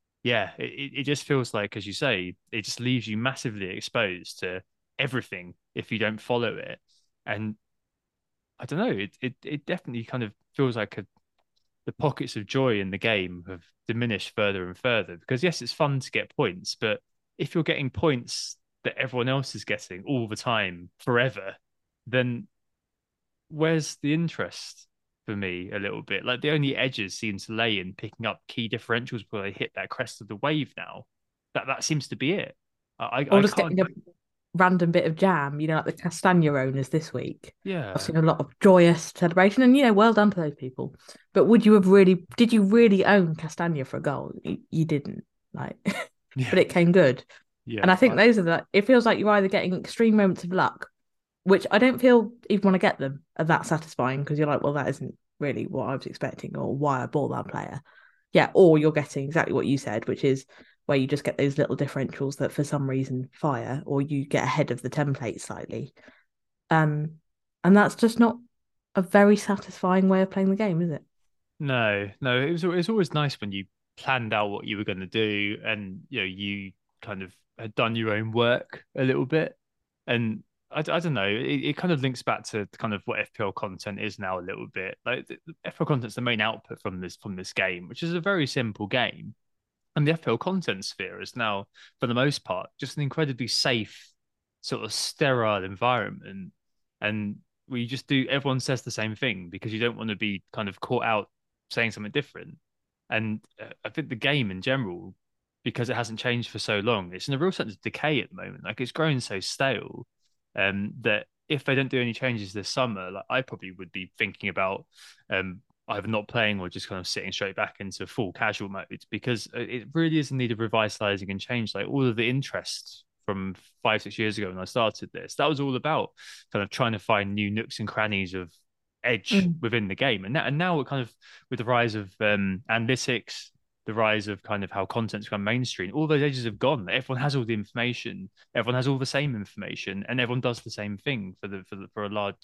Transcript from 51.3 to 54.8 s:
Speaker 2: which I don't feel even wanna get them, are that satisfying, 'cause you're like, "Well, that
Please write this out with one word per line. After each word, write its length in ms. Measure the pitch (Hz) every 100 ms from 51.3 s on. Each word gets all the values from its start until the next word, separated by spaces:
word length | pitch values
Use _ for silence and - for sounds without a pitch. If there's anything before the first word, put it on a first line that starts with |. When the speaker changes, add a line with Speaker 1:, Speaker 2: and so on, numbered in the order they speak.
| _
Speaker 2:
which 240 | 185 190 -
I 60 | 214
don't 200 | 254 254
feel 320 | 254 240 208 - -
even 200 | 202 202
wanna 100 | 190
get 200 | 202 -
them, 260 | 135 139 _ -
are 80 | 160
that 200 | 156 -
satisfying, 580 | 160 - - 127 135
'cause 140 | 143 147
you're 80 | 151
like, 160 | 139
"Well, 120 | -
that 140 | 147